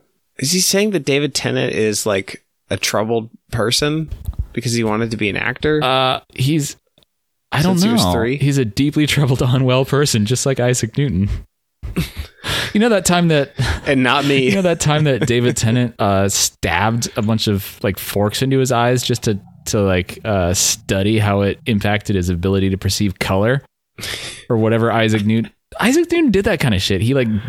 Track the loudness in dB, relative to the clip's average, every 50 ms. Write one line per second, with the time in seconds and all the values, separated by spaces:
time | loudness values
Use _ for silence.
0 | -20 _ _ _ _ _ _ -6 -4 -2 0 0 0 0 2 0 0 0 -2 -2
1 | -2 0 0 0 0 -2 -4 -4 -4 -2 -2 -2 -2 -2 -2 0 0 0 -2 -2
2 | -2 -2 -2 -2 -4 -6 -14 -18 _ _ _ _ _ -8 -8 -6 -4 -4 -2 -2
3 | -2 0 -2 -2 -4 -6 _ -20 _ -8 -4 -2 -2 0 0 0 -2 -2 -2 -2
4 | -4 -6 -10 -10 -8 -10 -6 -6 -8 -6 -6 -6 -4 -2 -2 0 0 0 0 -2
5 | -2 -4 -4 -2 -2 -2 -2 -2 -4 -4 -6 -4 -2 -2 0 0 0 0 0 2
6 | 2 0 -2 -4 -6 _ -6 -2 0 0 0 0 -2 -4 -8 _ _ _ _ _
7 | _ _ _ _ _ _ _ _ _ -6 -2 0 2 2 2 2 2 2 2 2
8 | 2 2 2 0 0 -2 -2 0 0 0 2 2 0 -2 0 0 0 0 2 2
9 | 0 2 2 0 2 0 2 2 2 2 2 2 2 2 2 2 2 2 0 0
10 | 0 2 2 0 0 0 0 -2 0 -2 0 0 0 0 0 0 -2 -4 -2 -2
11 | -2 0 0 0 0 0 -2 -4 -8 _ _ _ _ _ _ _ -14 -8 -4 -4
12 | -4 -4 -6 -12 -12 -12 _ _ -8 -6 -6 -4 -4 -2 0 2 2 4 2 2
13 | 2 2 2 2 4 4 4 2 0 0 -2 -4 -2 -2 -2 -4 0 0 2 2
14 | 4 4 4 2 2 2 2 2 4 2 2 2 2 2 0 2 2 2 2 4
15 | 4 2 2 2 2 2 2 2 2 2 0 0 0 0 2 2 0 0 -2 -2
16 | 0 2 2 2 2 2 0 0 -2 -2 -4 -4 -4 -2 0 2 0 0 0 -2
17 | -4 -4 -4 -4 -2 0 0 0 0 0 0 -2 -2 -6 -12 -4 -4 -4 -4 -4
18 | -6 -6 -2 0 0 0 0 -2 -2 0 2 2 2 2 2 2 2 2 2 0
19 | 0 -2 -2 -2 0 -2 -2 -2 -6 -14 -20 -16 -10 -4 0 0 2 2 2 0
20 | -2 -4 -8 -10 -4 -2 0 0 0 0 0 0 0 -2 -2 -4 -4 -4 -2 0
21 | 0 0 2 2 2 2 2 2 2 0 -2 -2 -2 -2 -2 0 0 0 -2 -2
22 | -2 -2 -2 0 0 0 -2 0 0 0 0 2 2 0 -2 -2 -2 -4 -2 0
23 | -2 -2 -2 -4 -4 -2 0 0 2 2 0 -2 -4 -8 _ _ _ _ _ -14
24 | -12 -10 -10 -10 -12 -12 -14 -14 -6 -2 0 0 2 2 2 2 2 2 2 2
25 | 2 2 2 2 2 2 0 0 0 -4 _ _ _ -18 -8 -2 0 2 2 2
26 | 2 2 0 2 2 2 2 2 2 0 0 0 0 0 0 0 0 0 0 0
27 | 0 0 2 2 0 0 -2 -2 -4